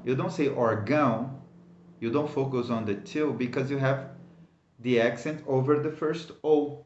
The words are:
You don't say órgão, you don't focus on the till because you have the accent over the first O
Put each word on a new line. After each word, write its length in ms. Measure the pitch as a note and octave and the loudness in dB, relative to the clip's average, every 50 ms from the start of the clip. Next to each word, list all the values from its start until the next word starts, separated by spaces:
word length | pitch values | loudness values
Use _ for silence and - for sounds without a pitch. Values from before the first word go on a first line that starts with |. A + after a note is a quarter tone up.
| - | -2
You 120 | A#2+ C3 | -2 -2
don't 160 | C3+ F3 F#3 | 0 0 -4
say 160 | - - D3 | -2 0 0
órgão, 800 | C3+ - - A#2+ A2+ A2 G#2 G#2 G#2 C#3 D3+ D3 B2+ A2+ G#2+ - - - - - - - - - - - - - - - - | 0 0 2 2 2 2 0 0 0 2 2 4 2 2 0 -4 -6 -8 -12 -16 -20 -20 -20 -20 -20 -20 -20 -20 -20 -14 -6
you 100 | A2+ A#2 | -4 -2
don't 200 | B2 C#3+ D3+ D3 | 0 0 -2 -2
focus 400 | - C#3 C3 C3 C3 B2 A2+ A2+ | -2 -2 -2 0 0 -2 -2 0
on 160 | A#2+ A2+ A2 | -2 -2 -2
the 100 | G#2 G2 | -2 -4
till 360 | G2+ - - - D3+ D3+ D3 B2 | -4 -6 -6 -2 -2 0 0 0
because 360 | A#2 B2+ A#2+ - C#3+ C3 C3 | -2 -4 -2 -2 -4 -2 -2
you 80 | C#3+ | -2
have 320 | C#3 C3+ C3+ C#3 - - - - - - - - - - - _ _ _ _ _ _ | 0 0 0 0 0 -4 -10 -14 -18 -20 -20 -20 -20 -20 -20 _ _ _ _ _ _
the 200 | A2+ B2 B2 A#2 | 0 2 4 6
accent 440 | A2+ A#2+ A#2 A#2 - D#3 D#3 - - | 6 4 2 0 -6 -6 -6 -6 -4
over 320 | - C3+ C3 C3 C3+ D3 D3 | 0 0 2 4 4 2 2
the 120 | D3 D#3 | 2 -2
first 400 | - - E3 D#3 D#3+ E3+ - - - - - | -4 -2 -2 -2 -2 -4 -6 -12 -16 -6 2
O 420 | D#3 D3+ D3 C#3+ C#3+ - - - | 4 4 6 4 0 -4 -10 -16